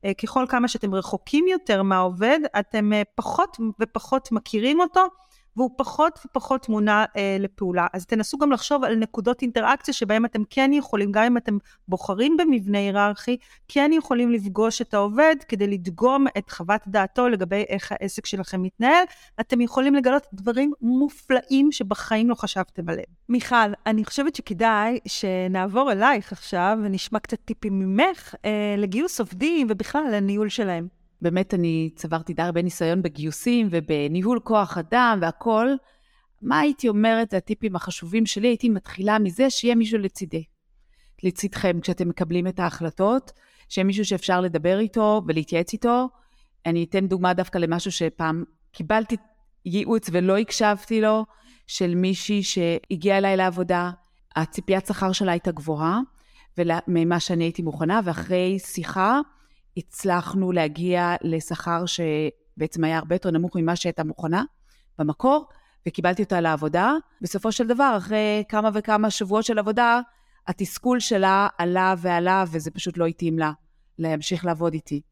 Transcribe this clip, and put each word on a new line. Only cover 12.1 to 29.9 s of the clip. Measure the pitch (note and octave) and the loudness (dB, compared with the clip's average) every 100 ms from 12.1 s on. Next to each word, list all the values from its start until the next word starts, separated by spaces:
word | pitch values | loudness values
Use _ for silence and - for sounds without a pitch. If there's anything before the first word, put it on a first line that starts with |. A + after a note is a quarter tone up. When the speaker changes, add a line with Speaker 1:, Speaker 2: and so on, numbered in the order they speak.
| F#3+ C4 D#4+ | 0 2 4
Speaker 1:
במבנה | E4+ B3+ G3 G3+ | 4 2 2 0
היררכי, | G3+ G3 G3+ G3+ - B3 _ - _ | 0 2 2 0 -4 -6 _ -20 _
כן | C#4+ C#4+ | 2 4
יכולים | D#4+ - A#3+ A#3+ | 4 2 0 2
לפגוש | A#3+ G3 F#3 A3+ A3+ | 2 0 0 0 0
את | A#3 | -2
העובד | G#3 G3+ A3 D#4 D#4+ - | 0 0 4 4 4 -2
כדי | G#3 G3+ | -2 -2
לדגום | G3+ F3 E3 A#3+ C4+ C4+ G3+ | -2 -6 0 2 4 2 0
את | G3 | -8
חוות | - E3+ G#3 G3 | -12 -2 -2 0
דעתו | G3+ F#3+ - B3 | 0 0 2 2
לגבי | A3 F3+ G3 G#3 | 2 0 -2 -2
איך | G3 - | -4 -6
העסק | G#3 G3 - - | -8 -6 -8 -8
שלכם | G3 F#3 F#3+ | -8 -6 -4
מתנהל. | F#3 _ A#3+ E4 F4+ - - - | -6 _ 4 4 4 -4 -20 -8
אתם | A3+ A#3+ | -2 0
יכולים | A#3+ C4 C4+ | 2 2 4
לגלות | C#4 B3+ C4+ C#4+ | 4 4 2 0
דברים | G3 G3 A#3 C#4+ C#4+ | -8 -4 0 0 0
מופלאים | A#3 B3+ C#4+ - - B3+ - C4+ C#4+ | 0 2 0 -2 0 0 2 4 4
שבחיים | D4 G3+ G#3 - A3 A#3 | 2 -4 -4 -2 0 2
לא | |
חשבתם | A#3 G3 - F#3 - E3+ | 0 -4 -4 -6 -6 -8
עליהם. | E3 - _ _ | -6 -8 _ _
מיכל, | B3 - A#3+ G#3+ G#3 - | -2 2 2 2 0 -2
אני | A3 | 0
חושבת | G#3+ - C#4+ - | -2 -2 -2 -2
שכדאי | - F3+ A3+ G#3+ G#3+ A#3+ - | -8 0 2 2 2 -2 -6
שנעבור | - G3+ F#3 F#3 F#3+ F#3+ G3+ C#4 | -6 -2 -2 0 0 0 0 0
אלייך | G3 A#3 C4 - | 4 4 2 -2
עכשיו | F#3+ - F3+ F3+ A3 | -14 -6 0 0 0
ונשמע | G#3 F#3+ - A3 | -2 -4 -4 -6
קצת | - A3 | -4 -10
טיפים | - A3 G#3+ G3 | -8 -8 -4 -2
ממך, | F#3+ G3 F4 F4 - - | 0 2 2 0 -12 -8
אה, | - G#3+ G#3 G3+ | -4 -2 -2 -2
לגיוס | G3+ G3 F4 - | -2 -2 -4 -4
עובדים | A3 F#3 C#4+ E4 B3 | -6 -2 0 0 0
ובכלל | G3+ A3+ | -2 -2